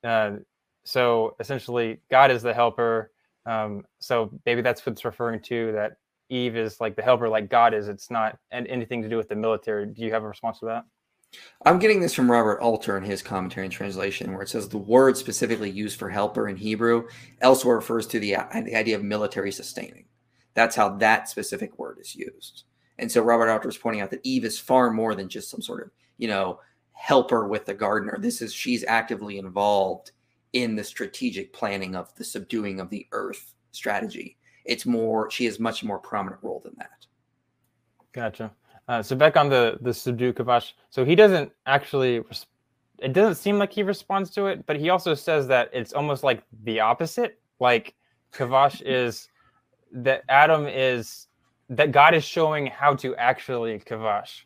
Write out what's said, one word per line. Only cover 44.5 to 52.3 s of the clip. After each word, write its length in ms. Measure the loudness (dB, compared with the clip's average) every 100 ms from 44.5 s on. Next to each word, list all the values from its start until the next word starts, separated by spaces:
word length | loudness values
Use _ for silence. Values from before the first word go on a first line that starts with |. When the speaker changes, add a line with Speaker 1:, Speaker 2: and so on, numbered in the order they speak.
| -4 -6
Speaker 1:
but 100 | -2
he 140 | 2
also 240 | 0 0
says 320 | -2 0 0 4
that 200 | 2 2
it's 220 | -4 -6
almost 300 | -4 -4 0
like 180 | 0 0 _ -12
the 160 | -4 0
opposite. 600 | 2 2 -2 -4 -4 -6 _ _
Like 340 | 2 2 0 _ _ _ _
Kavash 480 | -8 2 4 4 2
<laughs> 40 | -2
is, 440 | 0 0 -4 -16 _ _ _ _ _ _
that 320 | -6 -2 0 4
Adam 360 | 6 8 6 2
is, 640 | 0 0 0 -4 -14 -20 _ _ _ _
that 220 | 2 4
God 220 | 8 8
is 100 | 8
showing 440 | 2